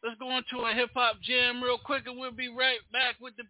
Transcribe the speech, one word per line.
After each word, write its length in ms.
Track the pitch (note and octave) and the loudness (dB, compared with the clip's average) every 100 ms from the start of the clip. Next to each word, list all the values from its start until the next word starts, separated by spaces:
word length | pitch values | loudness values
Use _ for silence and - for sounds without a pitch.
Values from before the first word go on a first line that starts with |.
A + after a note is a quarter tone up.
Let's 140 | A3+ A3+ | -6 -6
go 160 | B3+ B3+ | -4 -4
into 300 | B3 B3+ A#3 | -2 -2 0
a 80 | |
hip-hop 460 | A3 A#3+ - A#3+ A3 | 2 0 2 2 2
jam 400 | - B3+ B3 B3 | 0 4 4 2
real 160 | B3 B3 | 0 -2
quick, 240 | - C#4 B3 | 0 -4 -4
and 120 | B3 | -10
we'll 120 | B3+ | -10
be 180 | A3+ B3+ | -8 -8
right 300 | A#3 B3+ A#3+ G3 | 0 0 0 -2
back 240 | A#3+ B3+ A#3 | 0 0 0
with 140 | B3 A3+ | -12 -14
the 80 | A3+ | -10